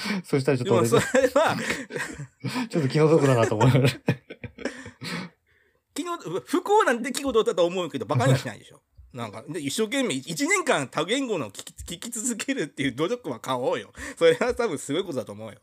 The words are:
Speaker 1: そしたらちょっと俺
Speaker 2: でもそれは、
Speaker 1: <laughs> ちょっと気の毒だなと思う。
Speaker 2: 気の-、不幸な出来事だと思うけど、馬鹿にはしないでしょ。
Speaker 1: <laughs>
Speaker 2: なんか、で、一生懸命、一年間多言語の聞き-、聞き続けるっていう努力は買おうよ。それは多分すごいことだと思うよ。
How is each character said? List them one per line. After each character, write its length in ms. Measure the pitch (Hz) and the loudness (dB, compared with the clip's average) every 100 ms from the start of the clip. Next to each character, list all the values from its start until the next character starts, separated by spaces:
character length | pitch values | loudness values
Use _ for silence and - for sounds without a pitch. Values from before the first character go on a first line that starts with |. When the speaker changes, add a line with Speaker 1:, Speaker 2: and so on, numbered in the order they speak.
| - 202 | -4 -4
Speaker 1:
そ 160 | - 139 | -2 0
し 40 | |
た 80 | 131 | 2
ら 80 | 131 | 0
ち 20 | |
ょ 20 | |
っ 40 | 196 | 2
と 80 | - | 2
俺 120 | 117 | 4
Speaker 2:
で 60 | |
も 80 | 226 | 4
そ 160 | - 262 | 4 2
れ 100 | 262 | 4
は、 280 | 285 311 - | 4 2 0
Speaker 1:
<laughs> 1120 | - - 254 - - - 139 _ 131 247 233 | -4 -6 -8 -8 -8 -10 -14 _ -6 -4 -2
ち 80 | 170 | 0
ょ 20 | |
っ 20 | |
と 40 | 135 | 2
気 120 | 147 | 4
の 80 | 151 | 6
毒 180 | 160 139 | 6 6
だ 80 | |
な 140 | 123 113 | 6 4
と 80 | 107 | 4
思 100 | 127 | 6
う。 40 | 131 131 - - - - - - - - 247 254 - - 175 180 _ _ _ _ _ _ - | 6 4 2 -2 -2 -8 -16 -16 -10 -10 -10 -16 -14 -10 -10 -10 _ _ _ _ _ _ -10
Speaker 2:
気 80 | |
の-、 140 | 349 - 165 180 - | -8 -8 -8 -8 -2
不 160 | 349 | -2
幸 220 | 370 427 | 4 4
な 100 | 359 | 6
出 180 | 240 269 | 2 -2
来 120 | - | -4
事 200 | 277 226 | 0 2
だ 120 | 220 185 | 2 2
と 100 | 170 | 2
思 180 | 185 | 0
う 60 | 165 | -4
け 80 | 143 | -6
ど、 80 | 104 | -2
馬 120 | 139 | 2
鹿 100 | 135 | 4
に 60 | |
は 40 | 131 | 2
し 80 | 127 | 0
な 80 | |
い 60 | 101 | -12
で 60 | - | -18
し 60 | |
ょ。 80 | - _ - | -20 _ -20
Speaker 1:
<laughs> 120 | - | -16
Speaker 2:
な 120 | 127 113 | -10 -10
ん 60 | |
か、 120 | 104 147 | -10 -10
で、 100 | 170 | -8
一 140 | 139 | -4
生 120 | - 220 | -2 -2
懸 180 | 269 | 0
命、 100 | 254 | -2
一 340 | 131 143 165 285 | -2 -6 -4 0
年 160 | 403 | 0
間 240 | 320 175 131 | 2 0 0
多 160 | - | -4
言 220 | 165 269 254 | -2 -2 -2
語 140 | 185 | -4
の 100 | 107 | -6
聞 160 | - - | -12 -16
き-、 80 | - - 175 | -16 -14 -12
聞 40 | |
き 120 | 233 | -10
続 260 | 220 247 214 | -6 -6 -4
け 160 | - | -4
る 100 | 269 | -4
っ 40 | 156 | -6
て 160 | - | -4
い 60 | 135 | -4
う 40 | |
努 140 | 120 170 | -2 -4
力 220 | 240 156 | -4 -8
は 80 | 113 | -8
買 160 | - 131 | -4 -2
お 160 | 143 | -2
う 80 | 147 | -2
よ。 120 | 98 - - - | -6 -14 -14 4
そ 80 | 165 | 4
れ 100 | 160 | 6
は 180 | 240 | 2
多 140 | 240 233 | 0 -2
分 100 | 139 | -4
す 160 | - | -4
ご 60 | 151 | -4
い 40 | |
こ 100 | 202 | -2
と 40 | 131 | -6
だ 80 | 104 | -8
と 60 | |
思 160 | 104 110 | -12 -14
う 40 | |
よ。 60 | 101 | -16